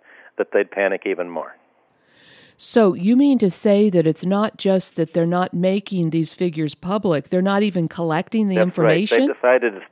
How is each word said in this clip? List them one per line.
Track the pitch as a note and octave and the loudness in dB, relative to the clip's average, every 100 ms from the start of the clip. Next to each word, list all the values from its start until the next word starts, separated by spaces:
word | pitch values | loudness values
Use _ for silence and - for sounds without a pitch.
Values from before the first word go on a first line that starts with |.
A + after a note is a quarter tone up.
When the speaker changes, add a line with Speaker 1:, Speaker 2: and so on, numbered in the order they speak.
| _ - - - | _ -20 -20 -6
Speaker 1:
that | G#2 | -2
they'd | G2+ G2+ | 0 0
panic | F#2+ G2 F#2+ G2+ | 0 -2 -2 -4
even | F2 F2 | -6 -6
more. | E2 C2 - _ _ _ _ _ _ - - - _ | -8 -10 -16 _ _ _ _ _ _ -20 -20 -20 _
Speaker 2:
So | - A#3+ G#3+ F3+ | -2 2 2 2
you | F#3 B3 | 2 4
mean | C#4+ B3+ | 4 4
to | G3 | 0
say | - G#3+ G3+ G#3+ | 0 2 4 4
that | F3+ D#3+ | 4 2
it's | D#3 F3+ | 0 -2
not | G3 G#3+ - | -2 -2 -4
just | G3+ F#3+ - - | 0 0 -2 -6
that | D#3+ | -4
they're | F3 E3+ | -2 0
not | F3+ F#3 | 0 -2
making | E3+ F#3 G3 G3+ F#3+ E3 | -2 0 -2 -4 -4 -2
these | D#3+ D#3 | -2 -4
figures | - F3+ D#3 D#3 | -4 -4 -2 -6
public, | - F3 G#3 F#3+ D3+ - | -6 -6 -4 0 -2 -2
they're | F#3 | -2
not | F#3 G3 | 0 0
even | G#3 F#3 E3 | 0 0 -4
collecting | - E3+ D#3 F#3 A3+ G#3 | -4 -4 -2 -2 -2 0
the | F#3 | 0
Speaker 1:
That's | F3+ | 0
Speaker 2:
information? | F3+ D#3+ E3 G#3 E3 | 0 2 2 2 2
Speaker 1:
Right. | C4+ | 0
They | |
decided | - B2 B2+ A#2+ F#2+ | 0 2 2 2 -4
it's | - | -4